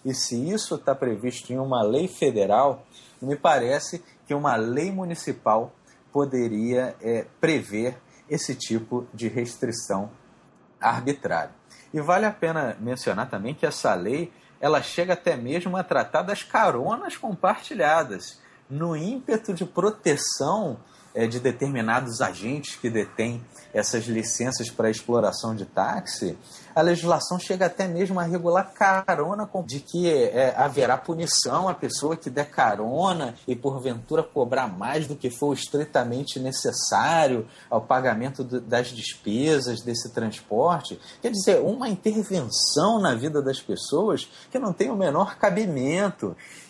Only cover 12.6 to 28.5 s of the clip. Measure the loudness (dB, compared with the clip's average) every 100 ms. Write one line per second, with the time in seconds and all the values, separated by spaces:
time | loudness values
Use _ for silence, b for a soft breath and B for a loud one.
12.6 | -2 -4 -6 -4 -2 -2 -4 -6 -6 -4
13.6 | -4 0 0 0 0 -2 -4 b b b
14.6 | 2 2 0 -2 0 0 0 0 -2 -4
15.6 | -2 -4 0 0 2 0 0 -4 -2 2
16.6 | 4 2 0 -4 -6 -8 -8 0 0 0
17.6 | -4 0 4 4 2 -6 -12 -18 B B
18.6 | _ -6 -4 -2 -4 -6 -2 -2 -2 -4
19.6 | -4 0 0 2 0 0 0 -2 0 0
20.6 | -2 -6 B B B -2 0 2 0 0
21.6 | -2 0 2 0 0 -2 -2 -2 -6 -6
22.6 | -8 -6 -2 -2 -2 -2 -4 -4 -10 B
23.6 | B -2 0 -2 -2 -2 -2 -2 -2 -2
24.6 | -6 0 0 0 0 2 2 0 -4 -6
25.6 | -4 -2 0 -2 -6 -6 -6 -6 B B
26.6 | B 2 4 2 2 2 2 -4 -4 0
27.6 | 0 0 -2 0 0 0 0 0 2